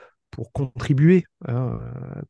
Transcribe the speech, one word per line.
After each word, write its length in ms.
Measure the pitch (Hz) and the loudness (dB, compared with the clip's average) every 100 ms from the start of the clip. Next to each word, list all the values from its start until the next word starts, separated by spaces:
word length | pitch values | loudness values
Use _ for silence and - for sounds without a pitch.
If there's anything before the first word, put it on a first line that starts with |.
| - _ _ | -14 _ _
pour 200 | - 120 | -14 -10
contribuer, 720 | - 135 - - 135 156 180 - _ - | -6 -6 -6 -2 4 6 6 2 _ -6
hein, 320 | 120 127 55 | -4 -4 -6
euh, 400 | 117 120 - - | -10 -12 -12 -12